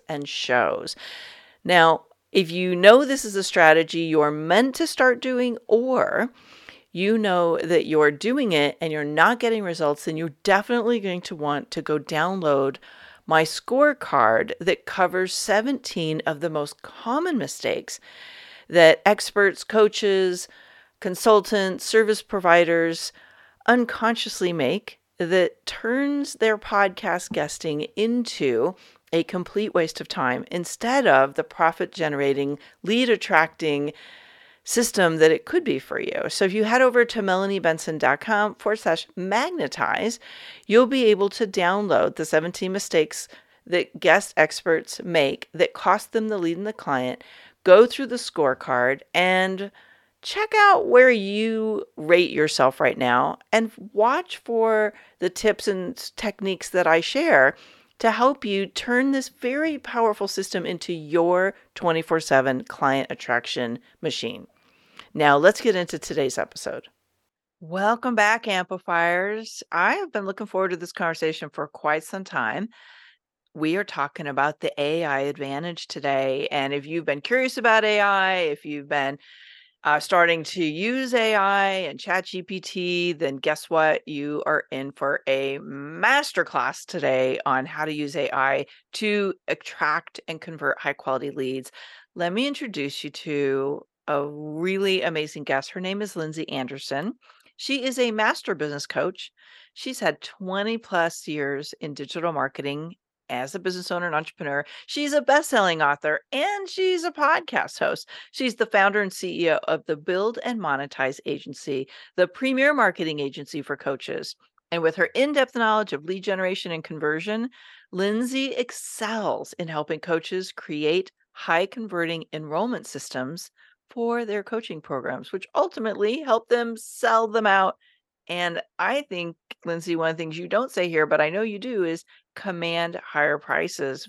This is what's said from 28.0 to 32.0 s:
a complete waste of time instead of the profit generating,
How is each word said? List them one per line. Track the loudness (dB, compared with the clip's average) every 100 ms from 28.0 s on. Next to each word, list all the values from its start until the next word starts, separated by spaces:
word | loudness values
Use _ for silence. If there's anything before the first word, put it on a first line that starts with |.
| 0 0 -2 -2 0 2 0 -2 -16 _ _
a | -2
complete | 0 -4 -4 -4 -2
waste | 0 -2 -6
of | -10
time | -2 -2 -2 -4
instead | -6 -6 -6 0 2 6
of | 6 6
the | 0
profit | -6 2 2 2 -6
generating, | -2